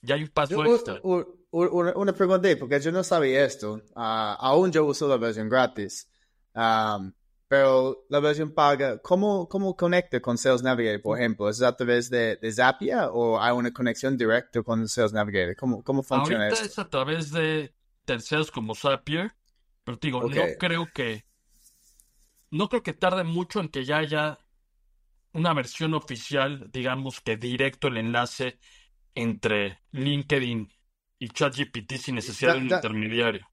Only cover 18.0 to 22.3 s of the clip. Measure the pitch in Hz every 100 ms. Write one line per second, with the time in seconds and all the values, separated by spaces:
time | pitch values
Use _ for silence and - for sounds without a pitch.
18 | - 120 110 151 156 - 110 110 143 135
19 | - 156 208 _ _ _ _ _ - 120
20 | 151 123 120 139 170 - 180 165 165 -
21 | 120 107 _ _ _ _ _ _ _ _
22 | _ _ _